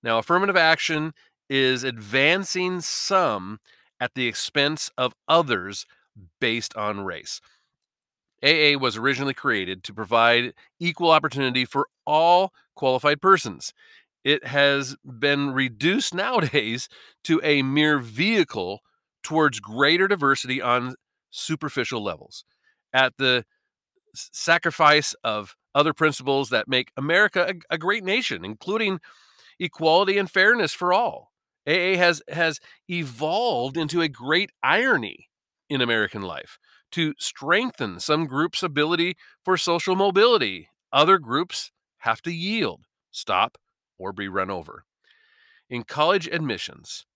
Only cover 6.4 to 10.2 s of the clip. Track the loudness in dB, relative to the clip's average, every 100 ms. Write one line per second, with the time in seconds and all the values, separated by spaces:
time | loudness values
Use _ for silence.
6.4 | -2 -2 -6 -6 -6 -4 -8 -10 -12 -14
7.4 | _ _ _ _ _ _ _ _ _ _
8.4 | 2 4 4 2 0 0 -2 0 -4 -4
9.4 | -2 -2 -2 -8 -12 -12 -2 4